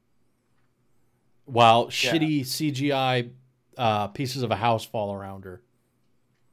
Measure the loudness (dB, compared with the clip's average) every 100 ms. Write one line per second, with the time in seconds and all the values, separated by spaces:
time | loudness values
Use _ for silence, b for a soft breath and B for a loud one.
0 | _ _ _ _ _ _ _ _ _ _
1 | _ _ _ _ -4 6 8 8 4 -2
2 | 0 0 0 -2 -4 -4 -4 -2 -2 0
3 | 0 0 -2 -12 _ _ _ -2 0 0
4 | -4 -6 -8 -4 -4 -2 0 -2 -4 -8
5 | -6 -8 -10 -14 -16 -18 _ _ _ _
6 | _ _ _ _ _